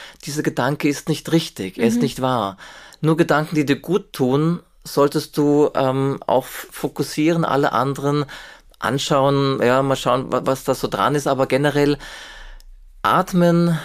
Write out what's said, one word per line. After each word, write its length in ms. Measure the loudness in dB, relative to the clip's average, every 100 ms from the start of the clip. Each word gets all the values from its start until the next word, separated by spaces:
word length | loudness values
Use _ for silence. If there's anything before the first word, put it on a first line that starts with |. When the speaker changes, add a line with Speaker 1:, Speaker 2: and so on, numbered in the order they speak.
| -20 -18
Speaker 1:
dieser 180 | -8 -4
Gedanke 460 | -4 0 -2 0 -2
ist 200 | -2 -4
nicht 220 | -4 0
richtig, 460 | 0 0 -8 -10 -2
er 80 | 0
ist 80 | 2
Speaker 2:
Mhm. 60 |
Speaker 1:
nicht 180 | 0 0
wahr. 360 | -2 0 -2 -6 -16 -20 -20 -4
Nur 160 | 0 2
Gedanken, 380 | 2 2 0
die 100 | -2
dir 160 | 0 -2
gut 320 | 0 -2 -2
tun, 480 | -2 0 2 2 -2 -8 _
solltest 540 | -6 0 2 2 -4 0
du, 320 | 2 4 4
ähm, 440 | 2 0 0 -2 -2 0
auch 180 | 0
f-, 220 | 0 -10 -16
fokussieren, 720 | -8 -8 -4 -6 0 0 2
alle 280 | 0 2 2
anderen 520 | 0 -2 -2 -2 -2 -4 -10 -20 -20 _ -6
anschauen, 800 | -4 -2 0 2 4 2 0 2
ja, 180 | 2 4
mal 120 | 2 0
schauen, 360 | 0 0 0
wa-, 100 | -2
was 200 | -2 -2
da 100 | -2
so 140 | -2 -2
dran 260 | 0 0
ist, 140 | 0 0
aber 180 | 0 0
generell 520 | 2 2 2 2 0 -4 -18 -18 -18 -18 -20 -20 -20 -20 -4
atmen, 760 | 0 2 2 2 4 4 2 0